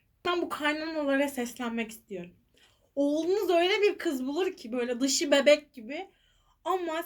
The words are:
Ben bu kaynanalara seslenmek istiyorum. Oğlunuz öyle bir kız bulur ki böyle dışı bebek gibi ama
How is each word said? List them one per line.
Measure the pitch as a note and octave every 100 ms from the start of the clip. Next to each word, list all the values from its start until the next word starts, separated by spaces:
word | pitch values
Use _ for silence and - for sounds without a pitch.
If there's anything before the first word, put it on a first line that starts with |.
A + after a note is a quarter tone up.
| _ _
Ben | F4 F4
bu | -
kaynanalara | - D4 D4+ D#4+ D#4+ C#4+ C4+ C#4
seslenmek | C4+ A#3+ - A#3+ A3+ A3
istiyorum. | - - F#3+ F3 - _ _ _ _ _
Oğlunuz | - C#4+ D4+ E4 G4+ F#4
öyle | E4+ F4+ G#4+
bir | G4+ -
kız | F4 C4 B3+
bulur | D4 F#4+ -
ki | A3+
böyle | B3 A#3+ A#3+
dışı | C4+ - D4+
bebek | C#4+ C#4 D4 -
gibi | - G#3+ D4+ F#4+ _ _ _ _ _
ama | D#4+ F#4 E4+ D#4+